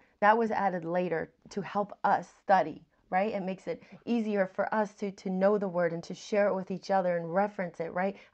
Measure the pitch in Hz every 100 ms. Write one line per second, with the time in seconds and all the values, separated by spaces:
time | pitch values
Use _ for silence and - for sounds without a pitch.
0 | _ _ 202 233 226 - 196 180 165 175
1 | 180 165 165 _ - - 165 202 202 -
2 | 196 190 175 - - 190 160 - - _
3 | _ 185 208 202 185 185 - 165 - 190
4 | - 233 214 202 185 - 196 220 208 -
5 | 202 190 196 185 196 208 196 175 170 165
6 | - 180 - 208 202 185 185 185 - 196
7 | 180 175 165 175 202 202 180 - 165 175
8 | 190 196 -